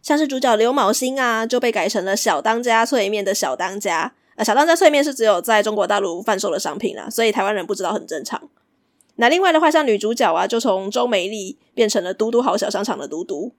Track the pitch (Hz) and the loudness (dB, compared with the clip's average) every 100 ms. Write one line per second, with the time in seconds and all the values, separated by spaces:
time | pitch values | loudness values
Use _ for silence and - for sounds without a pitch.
0 | - 294 302 262 254 214 233 277 202 214 | 0 0 0 0 2 2 2 2 0 0
1 | 254 269 247 226 226 247 240 208 170 - | -2 -2 -2 -2 -2 -2 0 0 -2 -2
2 | 285 294 - 156 220 226 247 226 226 262 | -2 -2 0 0 0 -2 2 2 2 0
3 | 196 214 196 185 156 127 185 196 208 165 | 0 -2 -2 -2 -4 -4 -6 -4 -4 -2
4 | 165 _ _ - 165 226 311 330 349 294 | -4 _ _ -4 0 2 4 6 6 4
5 | 294 - 220 185 202 220 214 214 185 202 | 0 0 2 2 2 2 2 0 0 0
6 | 196 170 220 196 196 147 - 156 214 - | 0 -4 -2 -2 -2 -4 -4 -4 -6 -6
7 | - - 226 208 196 208 170 196 180 208 | -8 0 0 2 -2 -2 -4 -4 -2 -4
8 | - 156 - - - _ _ _ _ _ | -6 -10 -8 -10 -12 _ _ _ _ _
9 | _ - 233 339 381 320 311 311 285 208 | _ 0 2 4 4 4 4 4 2 0
10 | 208 233 220 165 196 233 240 190 190 240 | 0 0 2 2 0 -2 0 -2 -2 -2
11 | 247 208 185 214 190 - _ - 220 214 | 0 0 -2 -6 -10 -14 _ -2 0 0
12 | 180 185 220 233 214 190 175 190 220 - | -4 -2 0 2 0 -2 -2 -4 -4 -6
13 | 139 156 180 147 220 | -6 -8 -8 -8 -8